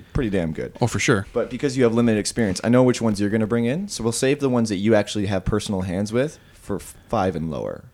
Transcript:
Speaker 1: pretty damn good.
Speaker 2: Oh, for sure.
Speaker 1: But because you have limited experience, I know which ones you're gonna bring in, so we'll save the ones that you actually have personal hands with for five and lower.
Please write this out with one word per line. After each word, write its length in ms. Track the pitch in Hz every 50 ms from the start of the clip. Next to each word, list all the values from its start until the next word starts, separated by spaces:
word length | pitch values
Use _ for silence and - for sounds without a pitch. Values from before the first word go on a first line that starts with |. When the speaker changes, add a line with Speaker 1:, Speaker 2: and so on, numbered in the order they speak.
| - - -
Speaker 1:
pretty 180 | - 131 104
damn 220 | 95 95 82 80 78
good. 240 | - 62 62 - -
Speaker 2:
Oh, 60 | 123
for 140 | 120 - 101
sure. 260 | - - 123 98 98 - -
Speaker 1:
But 180 | 120 110 -
because 260 | 127 117 147 139 123
you 60 | 135 123
have 100 | 117 110
limited 260 | 117 120 117 110 104
experience, 400 | 98 - - - 113 98 92 - -
I 60 | 113
know 160 | 120 127 127
which 160 | 127 117 - 117
ones 180 | 113 107 98
you're 80 | 104 101
gonna 200 | 107 110 110 98
bring 160 | 117 117 117
in, 240 | 117 135 180 208 196
so 160 | - - 110
we'll 80 | 117 113
save 260 | - 135 131 143 135
the 100 | 139 131
ones 200 | 123 120 113 104
that 80 | 104
you 180 | 90 101 113 110
actually 320 | 104 101 - - 107 98
have 180 | 95 101 95 -
personal 360 | - 110 104 - - 104 92 92
hands 300 | 95 85 95 104 104 107
with 260 | 120 135 160 - - - - - - - -
for 100 | 101 85
five 560 | - - - - - _ - 110 92 95 82
and 160 | 80 80 80
lower. 340 | 73 62 52 50 50 - - -